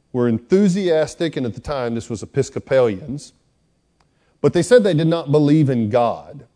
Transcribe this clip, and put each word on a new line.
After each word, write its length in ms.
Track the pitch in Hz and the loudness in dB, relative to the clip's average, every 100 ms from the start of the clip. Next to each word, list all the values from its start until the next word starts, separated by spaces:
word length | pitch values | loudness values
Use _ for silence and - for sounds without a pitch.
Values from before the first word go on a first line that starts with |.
| _ | _
were 140 | 123 123 | -2 0
enthusiastic, 1080 | 113 - 190 208 185 180 156 147 - 170 147 | 0 0 2 2 2 0 0 0 -4 -6 -4
and 80 | 123 | -8
at 80 | 110 | -8
the 40 | |
time 360 | - 143 120 117 | -10 -6 -6 -6
this 120 | - | -8
was 140 | 110 | -10
Episcopalians, 1120 | 110 139 - 117 - 131 120 95 101 143 - _ _ _ _ _ _ _ _ _ _ _ | -6 -4 -4 -6 -2 2 2 -2 -8 -12 -14 _ _ _ _ _ _ _ _ _ _ _
but 120 | 143 | -2
they 80 | 175 | 0
said 220 | - 247 | 4 4
they 100 | 202 | 4
did 140 | 156 165 | 0 0
not 240 | 170 143 | -2 0
believe 400 | 151 143 156 135 | 2 4 4 2
in 180 | 123 107 | 0 0
God. 560 | 120 117 82 85 85 - | 0 0 -4 -10 -20 -20